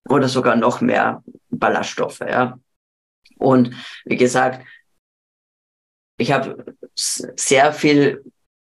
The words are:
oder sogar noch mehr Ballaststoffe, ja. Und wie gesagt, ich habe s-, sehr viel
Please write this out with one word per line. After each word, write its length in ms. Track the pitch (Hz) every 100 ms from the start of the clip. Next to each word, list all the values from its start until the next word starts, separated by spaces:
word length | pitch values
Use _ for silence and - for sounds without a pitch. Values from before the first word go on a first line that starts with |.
| -
oder 200 | 139 131
sogar 280 | 127 123 117
noch 260 | 113 -
mehr 420 | 117 107 110 117 - - _
Ballaststoffe, 720 | - 104 - - - - -
ja. 400 | - 120 123 - _ _ _ _ _ _ _ _
Und 340 | 139 131 120 - - - -
wie 120 | 123
gesagt, 500 | 123 131 127 127 - - _ _ _ _ _ _ _ _ _ _ _ _ _ -
ich 140 | -
habe 440 | 135 - - - - - -
s-, 320 | - - - -
sehr 380 | - 135 147
viel 500 | 151 151 143 143 - - _ _ _